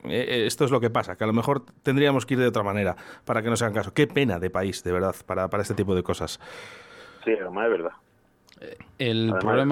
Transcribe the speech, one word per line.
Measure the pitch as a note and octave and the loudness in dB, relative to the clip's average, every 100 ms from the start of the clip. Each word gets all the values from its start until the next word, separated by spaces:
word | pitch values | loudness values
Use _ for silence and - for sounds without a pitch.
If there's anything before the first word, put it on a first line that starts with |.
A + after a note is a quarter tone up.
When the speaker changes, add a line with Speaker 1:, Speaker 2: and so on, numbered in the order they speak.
Speaker 1:
eh, | A#1+ F#2+ B2 | -6 -4 -2
eh, | B2 A2+ | 0 0
esto | - | 0
es | C3+ | 2
lo | B2+ | 2
que | A#2 | 2
pasa, | A#2 G2+ F2+ | 0 -4 -2
que | |
a | A2 | 0
lo | |
mejor | A2+ A2+ C#3 - - | 2 2 -2 -4 -6
tendríamos | - C3 C#3+ C#3 A#2 | -2 2 4 2 0
que | |
ir | B2+ | 2
de | B2 | 2
otra | A#2 | 2
manera | G2+ G#2 F#2+ E2 - - | 0 0 0 -2 -10 -18
para | - A2+ | -4 -2
que | A2 | 0
nos | A2+ | 0
hagan | A#2 | 0
caso. | G#2+ G2+ | -2 -2
Qué | - D3 | 2 2
pena | - C3+ F2 | 2 0 0
de | F2+ | -2
país, | F#2 G2 F2+ | -2 -2 -4
de | - | -2
verdad, | F2+ F#2+ - | 0 0 -2
para, | - F#2 F#2+ | -6 -4 -2
para | G#2 | -2
este | G2+ | -2
tipo | G#2 G2+ | -2 0
de | F#2 | 0
cosas. | - F2 D#2+ - - - - - - - - - | 0 -4 -4 -10 -14 -18 -18 -20 -20 -20 -20 -8
Speaker 2:
Sí, | - G#2+ | 0 0
además | F2+ F#2 A#2 | 0 -2 0
es | |
verdad. | F#2+ E2+ - _ _ _ _ _ - | 0 -2 -8 _ _ _ _ _ -20
Speaker 3:
Eh, | - - - - | -18 -18 -20 -4
el | B2+ A2+ A2+ | 0 2 2
Speaker 2:
Además | G2 | 2
Speaker 3:
problema | G2+ A#2+ C#3 | 2 2 2